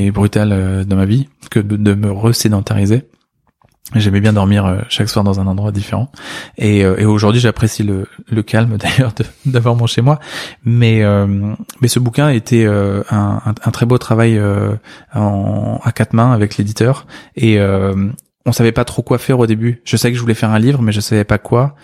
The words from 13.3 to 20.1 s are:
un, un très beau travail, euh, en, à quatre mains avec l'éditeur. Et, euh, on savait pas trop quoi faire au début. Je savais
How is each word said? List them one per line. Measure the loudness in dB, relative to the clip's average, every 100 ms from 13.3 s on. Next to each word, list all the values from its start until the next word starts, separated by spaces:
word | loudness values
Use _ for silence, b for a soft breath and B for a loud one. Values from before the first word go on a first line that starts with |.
| -2 -4
un, | -4
un | -4
très | -2 0
beau | 0
travail, | 2 2 2 2
euh, | 0 0 -2 -4 B B B
en, | -4 -2 0 -2 -4 -4 -4
à | -4
quatre | -4 -2
mains | 2 2
avec | 2 0 -2
l'éditeur. | -4 0 0 0 -6 B B -2
Et, | 2 2
euh, | 2 0 0 -2 -4 -6 _ _
on | -4
savait | 2 2
pas | 2
trop | -2 -4
quoi | -2 -2
faire | 0 0
au | 2
début. | 0 -2 -4
Je | -4 -2
savais | 0